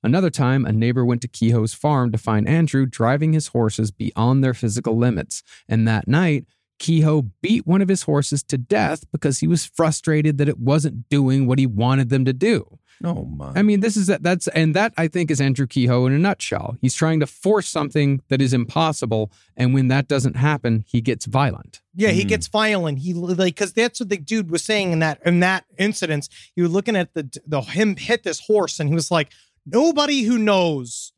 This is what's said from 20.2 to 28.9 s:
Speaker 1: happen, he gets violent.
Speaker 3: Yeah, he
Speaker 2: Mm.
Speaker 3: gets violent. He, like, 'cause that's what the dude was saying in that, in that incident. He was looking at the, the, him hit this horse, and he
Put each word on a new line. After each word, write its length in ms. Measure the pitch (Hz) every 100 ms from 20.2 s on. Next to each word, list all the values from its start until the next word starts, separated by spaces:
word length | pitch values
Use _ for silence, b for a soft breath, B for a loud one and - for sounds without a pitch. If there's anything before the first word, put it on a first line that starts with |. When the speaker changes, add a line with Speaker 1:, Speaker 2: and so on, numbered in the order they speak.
| 123 -
Speaker 1:
happen, 500 | 143 147 123 110 104
he 140 | 120
gets 240 | 117 123 -
violent. 560 | 127 139 90 - - _ 175
Speaker 3:
Yeah, 140 | 214
he 120 | 113 101
Speaker 2:
Mm. 20 |
Speaker 3:
gets 180 | 110 82
violent. 520 | 214 214 208 165 139
He, 140 | 160
like, 420 | 175 175 180 185 -
'cause 180 | 196
that's 260 | 220 240 -
what 80 | 214
the 80 | 196
dude 340 | 143 220 180
was 100 | 160
saying 280 | - 214 190
in 80 | 165
that, 200 | 160 143 175
in 140 | 175
that 260 | 180 185 _ -
incident. 500 | 196 214 170 151 143 B B -
He 60 |
was 100 | 175
looking 240 | 180 202 208
at 180 | 170 -
the, 120 | 139 - -
the, 140 | 147
him 340 | 120 170 214 190
hit 280 | - 233
this 160 | - 156
horse, 380 | - 214 170 -
and 80 |
he 60 | 147